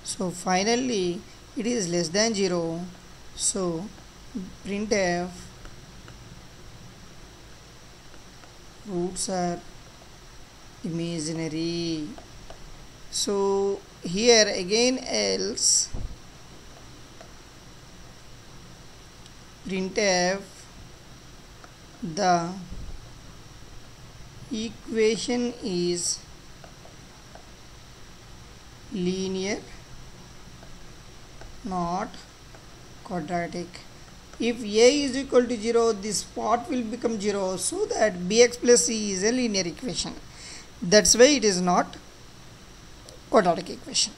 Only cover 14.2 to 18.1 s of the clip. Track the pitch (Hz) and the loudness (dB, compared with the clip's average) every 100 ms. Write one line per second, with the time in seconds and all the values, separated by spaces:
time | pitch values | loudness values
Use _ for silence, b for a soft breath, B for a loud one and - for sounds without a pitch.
14.2 | 240 233 208 196 180 214 247 262 - 214 | 8 10 8 4 2 4 4 2 -2 0
15.2 | 202 190 190 - - - - - - - | 2 2 0 2 4 4 2 -4 -6 -10
16.2 | - - - - - - - - - - | -16 -18 -18 -18 -16 -18 -18 -18 -18 -18
17.2 | - - - - - - - - - | -18 -18 -20 -20 -20 -18 -18 -18 -18